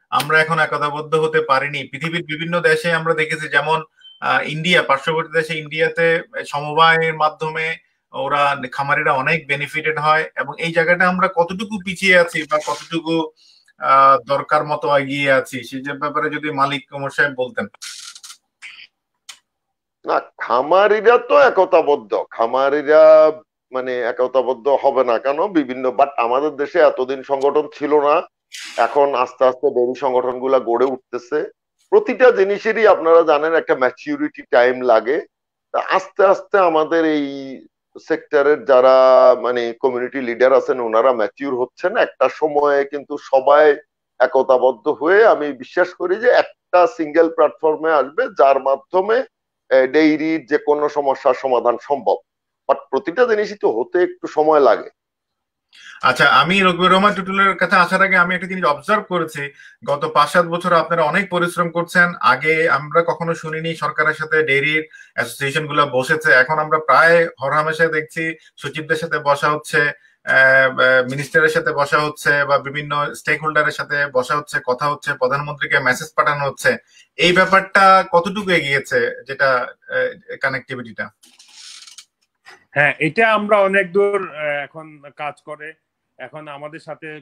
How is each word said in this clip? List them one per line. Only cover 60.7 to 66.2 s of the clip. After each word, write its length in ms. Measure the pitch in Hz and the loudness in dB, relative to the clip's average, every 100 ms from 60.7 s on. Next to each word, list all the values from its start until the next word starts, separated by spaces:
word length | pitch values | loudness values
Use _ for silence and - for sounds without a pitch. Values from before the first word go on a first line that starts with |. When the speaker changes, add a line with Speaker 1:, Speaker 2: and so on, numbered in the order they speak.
Speaker 1:
আপনারা 300 | 165 156 170 | 0 0 0
অনেক 280 | 151 185 190 | 0 0 -2
পরিশ্রম 400 | 175 175 175 170 | -2 -2 -2 -4
করছেন। 440 | 165 170 180 175 - | -4 -2 0 0 0
আগে 480 | - 131 156 160 165 | 0 0 0 0 0
আমরা 340 | 139 147 160 | -2 0 0
কখনো 320 | 170 160 165 | 0 -2 -6
শুনিনি 400 | 165 160 156 165 | -6 -8 -8 -8
সরকারের 400 | 160 147 - 156 | -6 -6 -2 -2
সাথে 280 | 151 147 156 | -4 -2 0
ডেইরির 460 | 156 139 147 156 156 - - | 0 0 0 -2 -4 -12 -12
association 520 | - - - 139 156 151 | -8 -8 -6 -4 -4 -2
গুলা 200 | 147 139 | -2 0
বসেছে, 460 | 127 131 156 | -2 -2 -2